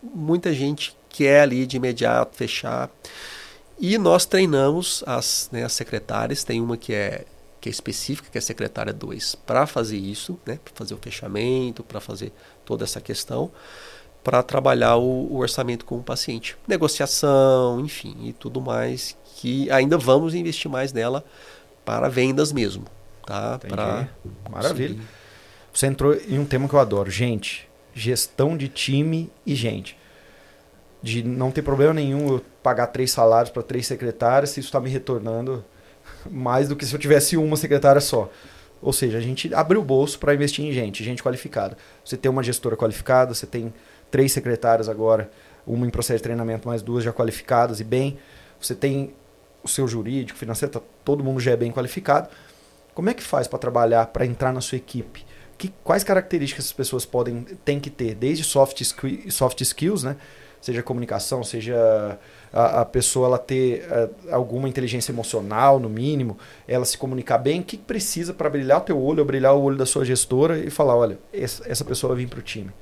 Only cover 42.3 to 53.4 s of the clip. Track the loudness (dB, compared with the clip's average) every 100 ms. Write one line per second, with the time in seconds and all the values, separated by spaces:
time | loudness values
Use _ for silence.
42.3 | 2 0 -2 -2 2 0 0 2 4 4
43.3 | 0 -6 -6 -8 -10 -20 -20 _ 2 4
44.3 | 2 0 0 4 4 2 0 4 4 2
45.3 | -10 -20 -20 -6 -2 -2 -2 -2 -2 -2
46.3 | -4 -4 -4 -4 -6 -2 -2 -2 0 -2
47.3 | -2 0 2 2 0 -2 0 0 -6 -16
48.3 | -20 -20 _ -8 -2 -2 -2 -6 -10 _
49.3 | _ _ _ -6 -2 -2 -2 -4 -4 -6
50.3 | -10 -8 -4 -4 -6 -12 _ -2 0 0
51.3 | 0 2 2 2 -2 -6 -6 2 2 2
52.3 | -16 -20 -20 -20 _ _ -4 -2 -2 -2
53.3 | -2